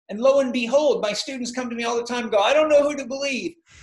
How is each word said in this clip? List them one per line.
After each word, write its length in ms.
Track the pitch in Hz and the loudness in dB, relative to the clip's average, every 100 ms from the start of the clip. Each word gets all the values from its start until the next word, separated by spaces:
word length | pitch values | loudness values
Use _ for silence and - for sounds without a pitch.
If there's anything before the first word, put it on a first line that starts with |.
| - | -12
And 100 | 208 | 0
lo 200 | 262 277 | 4 4
and 120 | 254 | 2
behold, 500 | 240 226 277 302 - | -2 0 2 2 2
my 100 | - | -2
students 380 | - - 269 240 | -4 -6 -8 -8
come 180 | 254 240 | -8 -8
to 60 | 233 | -6
me 80 | |
all 120 | 233 233 | -4 -4
the 80 | |
time 200 | 233 247 | -4 -6
and 80 | 220 | -2
go, 80 | 208 | 2
"I 120 | 214 | 4
don't 140 | 294 311 | 4 4
know 140 | 285 | 4
who 140 | 285 285 | 4 -2
to 80 | 240 | -8
believe. 480 | 269 277 247 180 - _ - | -6 -4 -4 -6 -10 _ -20